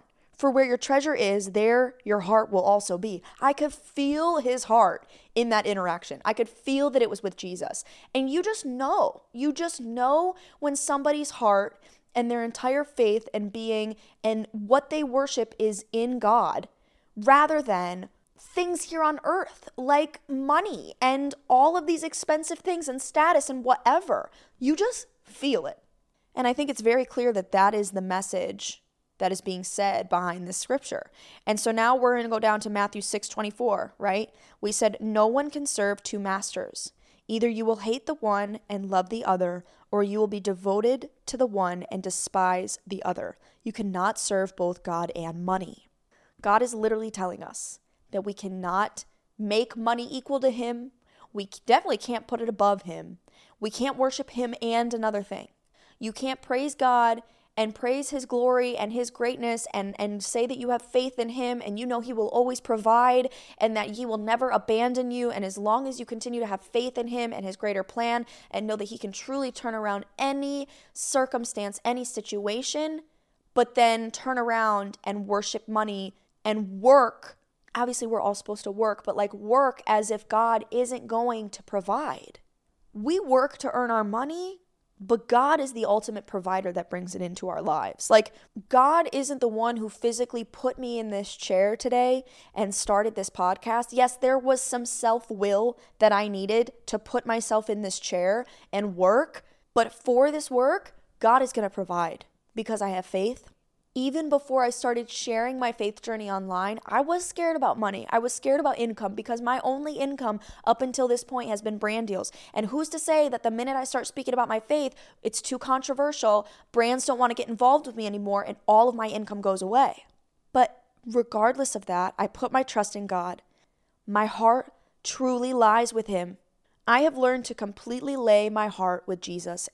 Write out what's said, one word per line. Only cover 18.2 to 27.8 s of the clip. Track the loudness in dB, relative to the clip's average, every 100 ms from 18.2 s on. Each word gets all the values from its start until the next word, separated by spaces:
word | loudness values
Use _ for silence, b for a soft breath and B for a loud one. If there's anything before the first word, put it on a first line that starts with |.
| _ _
things | -6 -2 -2 -2 -4
here | 0
on | 0 0
earth | -2 -2 -2 -10 -18 -8
like | 2 2 2 -6 -8
money | -4 2 2 2 -6 -12 -2
and | 0 2 -2 -6 2
all | 6 6 4
of | 0
these | -2
expensive | -4 -6 -2 -2 -2 -6
things | -4 -4 -4
and | -8
status | -2 2 4 4 2
and | -2
whatever. | 2 4 4 2 2 -2 -2 b b b
You | -2 2
just | 0 -2 -12 _
feel | _ -6 0 0 -2
it. | -10 _ _ _ _ _ -2
And | 0
I |
think | 0 -2
it's | 0
very | 2 2 2
clear | 0 0
that | 0 0
that | 4 4
is | 4